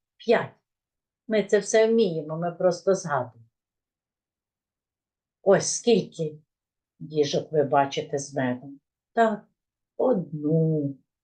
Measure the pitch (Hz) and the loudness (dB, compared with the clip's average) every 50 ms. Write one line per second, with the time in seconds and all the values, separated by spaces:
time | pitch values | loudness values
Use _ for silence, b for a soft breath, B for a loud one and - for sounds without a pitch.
0 | _ _ _ _ - 214 226 - - - - _ _ _ _ _ _ _ _ _ | _ _ _ _ 0 2 2 2 0 -6 -14 _ _ _ _ _ _ _ _ _
1 | _ _ _ _ _ - 220 208 196 - 208 202 196 - - 220 220 226 226 226 | _ _ _ _ _ -2 -2 -2 0 2 0 0 0 2 2 4 4 4 4 2
2 | 220 180 160 160 151 156 156 165 170 170 170 - 180 180 175 - - 196 185 180 | 2 2 0 -6 -6 -8 -6 -6 -6 -6 -4 0 0 0 0 0 0 0 0 0
3 | - 156 143 127 120 117 _ - - _ _ _ _ _ _ _ _ _ _ _ | -2 -4 -4 -4 -4 -6 _ -20 -20 _ _ _ _ _ _ _ _ _ _ _
4 | _ _ _ _ _ _ _ _ _ _ _ _ _ _ _ _ _ _ _ _ | _ _ _ _ _ _ _ _ _ _ _ _ _ _ _ _ _ _ _ _
5 | _ _ _ _ _ _ _ _ - 196 190 160 - - - - - 240 220 185 | _ _ _ _ _ _ _ _ 2 4 4 4 4 -2 -6 -2 2 2 2 2
6 | 156 - - - 160 151 151 - _ _ _ _ _ _ _ _ _ _ _ - | 2 -4 -6 -6 -6 -6 -6 -12 _ _ _ _ _ _ _ _ _ _ _ -18
7 | 160 143 151 151 139 - 175 147 - - 156 151 135 131 147 139 139 139 - 156 | -14 -6 0 0 0 0 0 -4 -4 -2 0 0 0 2 4 2 2 2 -2 -8
8 | 151 - 151 139 139 - 139 139 131 123 123 127 143 139 139 - _ _ _ _ | -8 -6 -6 -6 -6 -6 -6 -4 -4 -4 -4 -6 -10 -18 -20 -20 _ _ _ _
9 | _ _ - 226 226 214 208 208 - _ _ _ _ _ _ _ _ _ _ - | _ _ 0 0 0 0 0 -4 -12 _ _ _ _ _ _ _ _ _ _ -2
10 | - 254 233 185 156 143 156 151 147 147 160 160 160 160 156 151 143 139 135 - | 0 0 0 0 -2 -6 -8 -6 -2 0 2 2 2 2 0 -2 -2 -4 -8 -10
11 | _ _ _ _ | _ _ _ _